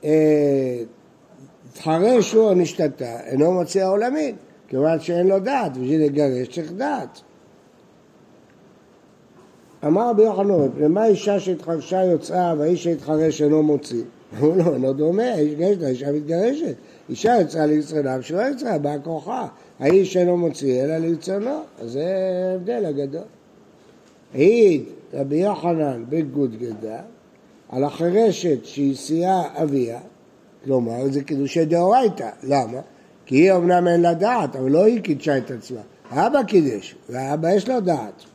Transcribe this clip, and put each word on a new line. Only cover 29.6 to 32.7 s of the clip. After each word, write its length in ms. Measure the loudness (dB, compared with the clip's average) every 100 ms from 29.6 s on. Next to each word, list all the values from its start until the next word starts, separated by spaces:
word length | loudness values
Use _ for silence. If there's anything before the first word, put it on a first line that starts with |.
אביה, 360 | -2 0 -2 -6 -16 _ _ _ _ _
כלומר, 440 | -2 -2 0 -4 -2
זה 120 | -4
קידושי 420 | -4 -4 -2 0
דאורייתא. 640 | 0 2 4 4 2 -2 -10 -10
למה? 380 | -2 0 0